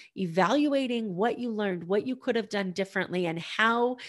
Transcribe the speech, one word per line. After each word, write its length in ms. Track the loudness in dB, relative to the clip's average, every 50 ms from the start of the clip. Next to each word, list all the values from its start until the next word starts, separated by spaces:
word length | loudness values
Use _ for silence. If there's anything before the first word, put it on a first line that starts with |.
| -20 -14 -8
evaluating 1000 | -6 -4 0 2 4 4 4 4 4 4 4 2 2 0 0 -2 -2 -2 -2 -2
what 240 | 0 0 0 0 -2
you 100 | -4 -4
learned, 320 | -2 -2 -2 -2 -2 -2 -2
what 240 | -2 0 0 0
you 80 | -2 -4
could 220 | -4 -2 -2 -2
have 120 | -2 -2 -2
done 220 | -2 -2 -2 -2
differently, 560 | -2 -4 -4 -2 -2 -2 -2 -2 0 -2 0
and 140 | 0 -2 -4
how 560 | -6 -4 0 4 4 4 4 4 2 0 0 -4 -10